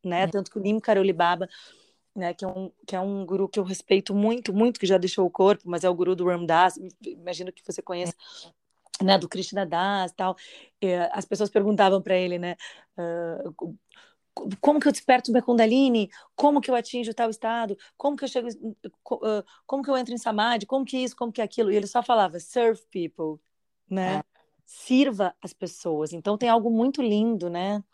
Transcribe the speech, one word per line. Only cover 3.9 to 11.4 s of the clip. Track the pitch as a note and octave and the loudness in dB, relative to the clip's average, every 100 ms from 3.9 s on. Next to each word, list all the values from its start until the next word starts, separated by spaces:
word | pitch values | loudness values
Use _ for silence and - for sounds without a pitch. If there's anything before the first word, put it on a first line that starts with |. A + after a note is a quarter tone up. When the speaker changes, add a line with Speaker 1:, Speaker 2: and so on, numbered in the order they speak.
| G3 G3 | 0 2
Speaker 1:
muito, | G3+ G#3 A#3+ A3+ | 0 2 0 -2
muito, | G3 A#3 A#3 | 2 2 2
que | F#3 | 2
já | F#3+ | 4
deixou | F3+ - F3+ | 2 0 0
o | |
corpo, | - F#3+ G3+ F3+ | 4 4 4 0
mas | F3 | 0
é | F3+ | 0
o | |
guru | F3 F3+ F3+ | 2 0 2
do | F3+ | 0
Ram | F3 E3+ | 0 2
Dass, | E3 F#3 - F#3 _ | 6 6 2 -16 _
imagino | G#3 C#3 E3+ E3 F#3 | -16 -12 -10 -10 -10
que | - - | -12 -12
você | F3 | -12
conheça, | - F3 F3 | -8 -6 -6
Speaker 2:
É. | - - - - _ _ _ _ - | -6 -18 -20 -20 _ _ _ _ -2
Speaker 1:
né, | F#3+ G3 | 2 2
do | F3 | 2
Krishna | F#3 F3+ F#3+ F#3 | -8 -6 -6 -4
Das | E3+ F#3+ G3+ F3+ | -2 -2 -2 -4
e | - | -4
tal. | F#3 F#3 - - - _ | -4 -4 -12 -20 -20 _
É, | G3 F3+ F3 | -2 0 -2
as | - - | -4 -6
pessoas | F#3+ | -4